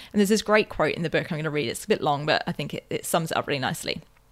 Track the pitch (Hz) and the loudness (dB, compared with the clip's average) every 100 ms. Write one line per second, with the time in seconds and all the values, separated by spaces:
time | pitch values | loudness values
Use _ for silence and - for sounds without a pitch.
0 | - 202 196 214 - 214 208 - 156 - | -2 2 4 2 4 4 4 0 0 0
1 | 170 160 156 156 156 147 117 - - 214 | 0 0 -2 -4 -2 -2 -2 -4 -2 0
2 | 147 143 151 131 - 175 147 - - - | 2 0 2 2 0 -6 -6 -8 -6 -6
3 | - 175 160 - - 139 127 - - - | -2 -2 0 -2 -2 -2 -2 -4 -6 -8
4 | - _ _ | -10 _ _